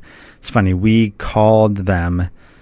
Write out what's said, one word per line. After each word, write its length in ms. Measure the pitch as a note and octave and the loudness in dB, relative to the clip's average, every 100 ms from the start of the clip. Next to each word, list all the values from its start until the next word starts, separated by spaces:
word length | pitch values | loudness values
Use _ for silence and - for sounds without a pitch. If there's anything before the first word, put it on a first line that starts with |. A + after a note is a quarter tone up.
| - - - - | -16 -20 -20 -20
it's 120 | - | -6
funny, 240 | A#2 F#2 | -2 0
we 360 | F2+ A2 A2+ G#2+ | 0 2 2 0
called 680 | - - G#2+ G#2+ A2 G#2+ G2 | -4 -6 0 4 4 2 0
them 500 | F#2+ F2+ F2 F2 F2 - - - | -2 -2 -2 -4 -4 -10 -20 -20